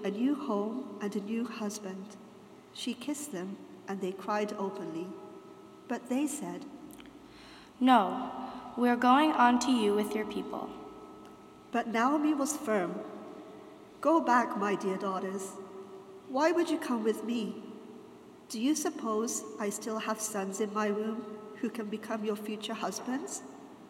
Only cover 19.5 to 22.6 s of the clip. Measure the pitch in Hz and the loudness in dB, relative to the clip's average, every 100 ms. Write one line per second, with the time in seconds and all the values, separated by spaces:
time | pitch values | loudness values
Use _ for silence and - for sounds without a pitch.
19.5 | - 208 202 240 220 214 220 - 202 196 | -4 -2 -2 -4 -2 -2 -2 -2 -2 -2
20.5 | 190 208 208 214 202 220 226 - - - | -2 -2 2 2 2 0 -4 -6 -10 -12
21.5 | - 226 226 208 214 - 226 214 208 208 | -4 -4 -2 -4 -6 -4 -2 -2 -2 -4
22.5 | 214 | -6